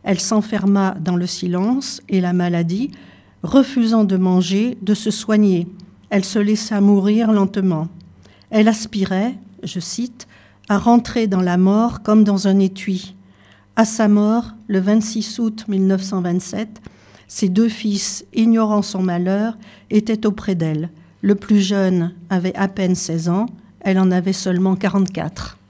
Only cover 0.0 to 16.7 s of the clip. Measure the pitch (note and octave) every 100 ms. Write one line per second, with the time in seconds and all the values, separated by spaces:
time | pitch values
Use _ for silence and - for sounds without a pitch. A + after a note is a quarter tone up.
0 | G3+ F#3 - A3 G#3+ G#3 F#3+ G3+ F#3+ F#3
1 | D#3+ F3 F3 - F3+ F3+ G3+ B3+ - -
2 | - G3 F3+ F3+ F3 E3+ E3 F#3+ C#4 -
3 | - - _ _ D#3+ C4+ C4 B3+ A3+ A3+
4 | G#3 F#3+ F#3 F3+ E3+ G3 A#3+ - F#3+ G#3
5 | G#3+ - - G#3+ G#3 F3+ F3 - - -
6 | _ G3+ F#3+ A3 G#3 G#3+ G#3+ G#3 G3+ G3+
7 | G3 G#3+ A3+ G#3 F#3+ G3+ F#3+ D#3+ E3 -
8 | - - - _ _ A3 G#3+ A3 A3 G#3
9 | F#3+ F#3+ A3+ C4+ - - - F#3 E3 -
10 | A#3+ - - - _ _ - G3+ A#3 A#3
11 | A#3 B3 A3 F#3 F3+ F3+ F#3 G#3 A#3 -
12 | - G#3+ G#3 G3 G3 F#3+ F#3+ F#3+ - F#3
13 | - - _ _ _ _ _ - A3 A3
14 | G#3+ G#3 G#3 A#3 A3+ - - F#3+ F#3+ A3
15 | G#3+ A3 G#3+ - A3+ G#3+ - G3 F#3+ F#3+
16 | F#3+ F#3+ F3 F3+ - - A3